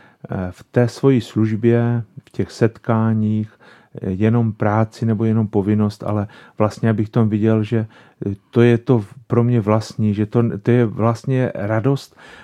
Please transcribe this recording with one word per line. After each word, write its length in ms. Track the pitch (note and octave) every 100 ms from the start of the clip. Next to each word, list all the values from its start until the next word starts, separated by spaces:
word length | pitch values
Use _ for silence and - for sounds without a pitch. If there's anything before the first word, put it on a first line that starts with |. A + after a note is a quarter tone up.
| _ _ -
eh, 180 | G2 F#2
v 140 | -
té 240 | - - A#2+
svojí 320 | - C#3 C3
službě, 840 | - A2 A2 G#2+ A#2 A#2 A#2 A#2+ A2+ - -
v 20 |
těch 200 | - F#2+
setkáních, 1000 | - A#2 - - A2+ A2+ A2 G#2+ G#2+ G#2+ _ - - _ -
eh, 80 | -
jenom 420 | F#2 A2 A#2 A2+
práci 540 | G#2 G#2+ G#2+ A2 - A2+
nebo 180 | G#2+
jenom 240 | A2+ A2 G#2
povinnost, 540 | G#2 G2 G#2+ G#2 -
ale 260 | G2 G#2+ G2+ - - -
vlastně 320 | G#2+ - A2+
abych 160 | G#2+ G#2+
v 40 |
tom 180 | B2 A2
viděl, 340 | G#2 A2 A2
že, 240 | G#2+ A2+ A2 - - - G2+
eh, 80 | G2 _
to 120 | B2
je 160 | A#2+ A#2
to 200 | - B2
v-, 160 | G2+ - -
pro 180 | A#2+
mě 160 | A#2+ A#2+
vlastní, 540 | G2+ A2 - - G#2+
že 120 | G2+ G#2
to, 160 | A#2+ A#2 G2
to 120 | A2+
je 160 | A#2+ A#2
vlastně 640 | G2 A2 A2+ - C3 B2+
radost. 640 | - G2+ A2 G#2+ C#3 - _ - -